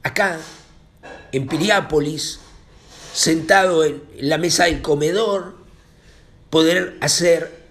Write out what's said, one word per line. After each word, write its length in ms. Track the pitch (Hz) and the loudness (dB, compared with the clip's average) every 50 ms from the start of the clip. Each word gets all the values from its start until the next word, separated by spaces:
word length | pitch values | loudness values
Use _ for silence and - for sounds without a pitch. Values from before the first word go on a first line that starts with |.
acá, 360 | - 135 - - 202 190 170 160 160 - - - - _ - - _ _ _ - - - - - - - | -8 -4 -2 0 -2 -2 -2 -6 -10 -16 -20 -20 -20 _ -20 -20 _ _ _ -20 -20 -20 -20 -20 -16 -6
en 140 | - 135 135 | -6 -6 -4
Piriápolis, 920 | 117 165 147 170 208 208 196 151 - 151 151 147 151 156 147 - - - - - - - - - - - - - - - - - - | -2 -2 -2 0 2 2 0 0 0 0 0 0 0 -4 -6 -8 -10 -10 -14 -20 -20 -20 -20 -20 -20 -20 -20 -20 -20 -20 -20 -20 -12
sentado 720 | - - - 160 160 165 156 165 196 196 190 185 175 160 156 | -4 0 0 2 2 0 2 2 4 4 4 4 2 2 2
en 180 | 151 135 - - - - - | 0 -2 -6 -14 -18 -14 -6
la 180 | 135 143 156 156 | -4 -2 -2 0
mesa 260 | 170 170 - - 180 | 0 -2 2 2 2
del 180 | 170 156 135 | 2 0 -2
comedor, 760 | 123 160 147 147 151 156 180 208 226 214 196 190 170 185 190 - - - - - _ _ _ _ _ - - - _ _ - _ - _ | 0 -2 0 0 0 0 0 0 0 0 -2 -4 -6 -10 -18 -20 -20 -20 -20 -20 _ _ _ _ _ -20 -20 -20 _ _ -20 _ -14 _
poder 480 | - 160 160 165 175 185 180 180 - - | 2 4 4 4 2 0 -2 -4 -8 -4
hacer 640 | - 147 - - 170 175 170 160 165 - - - - - | -2 -2 0 2 4 4 2 2 0 -8 -12 -20 -20 -20